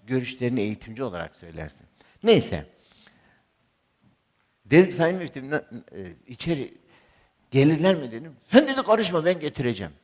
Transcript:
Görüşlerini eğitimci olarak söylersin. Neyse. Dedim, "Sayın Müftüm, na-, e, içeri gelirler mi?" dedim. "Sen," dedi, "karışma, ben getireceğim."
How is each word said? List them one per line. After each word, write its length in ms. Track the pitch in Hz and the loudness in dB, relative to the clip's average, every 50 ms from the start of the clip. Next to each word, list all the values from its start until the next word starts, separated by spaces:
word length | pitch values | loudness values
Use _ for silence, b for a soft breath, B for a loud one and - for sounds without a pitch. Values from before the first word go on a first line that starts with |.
| _ 104 | _ -4
Görüşlerini 540 | 127 131 123 123 - - 123 123 123 123 | -4 -4 -4 -4 -8 -6 -4 -4 -2 -2
eğitimci 420 | 101 104 107 101 - - 113 110 - | -2 -4 -4 -8 -12 -16 -12 -10 -10
olarak 320 | 120 92 87 82 80 _ | -8 -8 -8 -10 -10 _
söylersin. 520 | - - 85 82 80 78 76 - - - _ _ b b b b b - | -20 -20 -18 -14 -14 -14 -14 -14 -20 -20 _ _ b b b b b 2
Neyse. 420 | 220 226 170 - - - 78 73 - _ _ b b b b b b b b b b b b b b _ _ _ _ _ _ _ _ _ _ _ _ _ _ _ _ _ _ _ _ _ _ _ | 4 4 4 4 0 -6 -8 -8 -12 _ _ b b b b b b b b b b b b b b _ _ _ _ _ _ _ _ _ _ _ _ _ _ _ _ _ _ _ _ _ _ _
Dedim, 260 | 101 135 165 185 185 | 4 6 6 6 6
"Sayın 260 | - - 165 165 185 190 | 4 -2 -2 -2 -2 -4
Müftüm, 340 | 196 - - 139 131 135 | -8 -10 -12 -12 -10 -6
na-, 140 | 147 147 - _ - 120 - - | -6 -6 -6 _ -18 -18 -18 -18
e, 220 | - 95 95 90 85 - _ _ | -16 -14 -14 -14 -16 -20 _ _
içeri 500 | 123 - - 165 170 143 127 - - - _ b b b b b b b b b b _ _ _ | -16 -10 -6 -6 -4 -4 -6 -12 -14 -20 _ b b b b b b b b b b _ _ _
gelirler 440 | - 135 139 151 160 151 160 190 190 | 2 4 6 6 4 4 4 2 2
mi?" 160 | 170 143 120 | 2 -2 -10
dedim. 220 | 113 113 147 165 139 - _ _ | -12 -14 -14 -16 -20 -20 _ _
"Sen," 160 | - 240 311 285 | 4 4 6 6
dedi, 160 | 269 262 240 | 0 -2 2
"karışma, 420 | 185 214 220 226 180 175 170 156 | 2 2 2 2 0 -2 0 0
ben 140 | 175 185 175 | 0 -2 -2
getireceğim." 540 | 156 147 - - 139 120 117 95 98 80 73 _ | -4 -8 -6 -4 -4 -4 -4 -4 -8 -12 -14 _